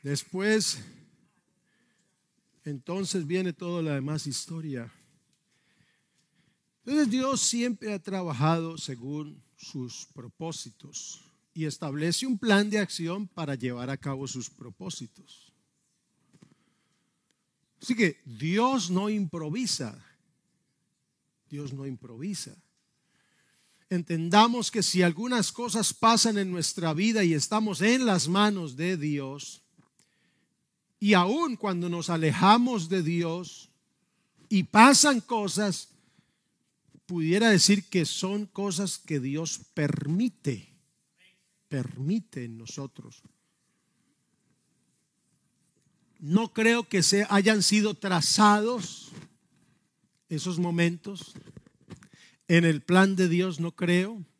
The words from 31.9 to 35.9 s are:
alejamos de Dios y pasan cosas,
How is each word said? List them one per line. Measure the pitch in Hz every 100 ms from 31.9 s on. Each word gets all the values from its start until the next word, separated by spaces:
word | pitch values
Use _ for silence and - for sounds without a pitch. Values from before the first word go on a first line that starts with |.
| 170 160
alejamos | 165 160 151 185 226 247 233 165
de | 190
Dios | 160 170 170 170 170 - - _ _ _ _ _ _ _ _
y | 196
pasan | - 208 247 277 294 254
cosas, | - 233 202 190 208 - -